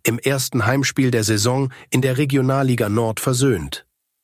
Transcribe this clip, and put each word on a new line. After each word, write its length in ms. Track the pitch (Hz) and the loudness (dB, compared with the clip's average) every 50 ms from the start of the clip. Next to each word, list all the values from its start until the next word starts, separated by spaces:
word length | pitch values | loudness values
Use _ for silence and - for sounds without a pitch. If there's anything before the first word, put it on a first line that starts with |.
| - | -2
im 160 | 113 113 - | -2 -2 0
ersten 460 | - 135 139 131 127 - - 120 101 | 0 -2 -2 -2 -2 -2 -2 0 2
Heimspiel 440 | 123 135 139 135 - - 143 131 127 | 2 2 2 0 0 0 0 2 2
der 140 | 120 113 104 | 2 0 0
Saison 480 | 104 110 101 110 123 127 135 139 131 - - - - | 0 0 0 0 0 0 0 -2 -4 -6 -10 -8 -4
in 100 | - 127 | -2 0
der 160 | 135 131 127 | 0 0 0
Regionalliga 720 | 139 151 135 139 135 127 131 135 139 135 127 123 117 113 101 | 0 0 0 0 2 2 2 2 2 2 2 0 0 0 0
Nord 300 | 104 117 117 110 107 - | 0 0 0 0 -2 -2
versöhnt. 680 | - 139 127 123 139 135 110 80 73 69 - - - _ _ _ _ _ _ _ | -2 -2 0 2 2 2 2 0 -2 -8 -12 -14 -16 _ _ _ _ _ _ _